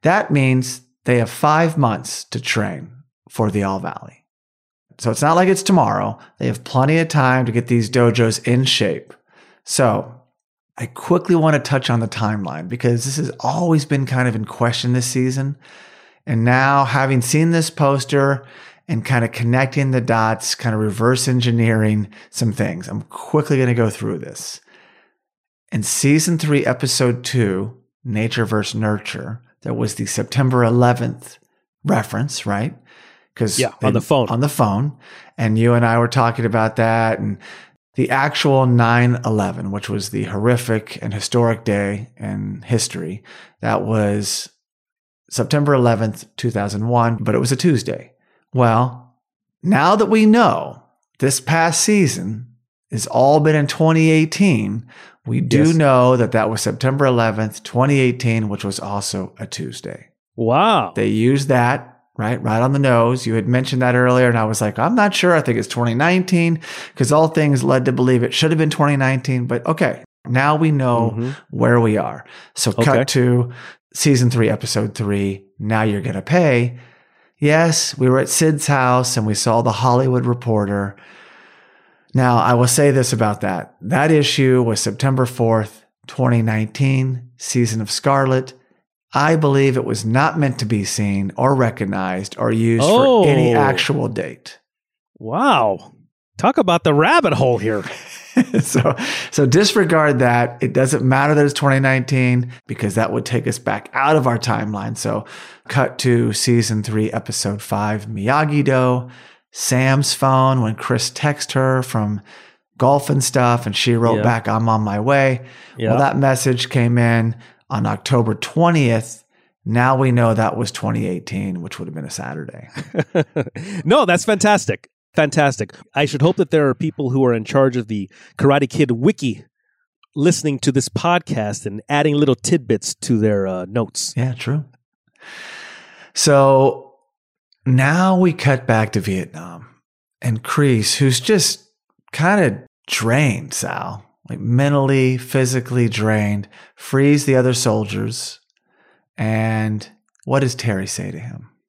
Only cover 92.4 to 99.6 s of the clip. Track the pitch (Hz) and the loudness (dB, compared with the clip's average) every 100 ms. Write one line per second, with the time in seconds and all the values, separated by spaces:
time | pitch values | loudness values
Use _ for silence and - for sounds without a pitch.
92.4 | 117 113 113 113 143 226 269 240 170 139 | -2 0 2 2 2 4 4 4 4 4
93.4 | 120 120 139 131 - 147 120 98 78 - | 2 2 2 0 -2 -2 -4 -6 -8 -12
94.4 | - - _ _ _ _ _ _ 110 147 | -20 -20 _ _ _ _ _ _ -8 -2
95.4 | 247 147 110 90 - _ _ _ _ - | 0 2 2 -2 -8 _ _ _ _ -2
96.4 | 214 277 185 170 - 147 165 170 170 135 | 0 2 0 2 2 2 4 2 2 0
97.4 | 135 120 104 107 92 - - - - - | 0 0 -2 -4 -6 -14 -18 -20 -4 -2
98.4 | 254 - - - 120 - 254 - - - | 0 0 0 0 0 -2 -6 -8 -6 0
99.4 | 139 143 | 2 4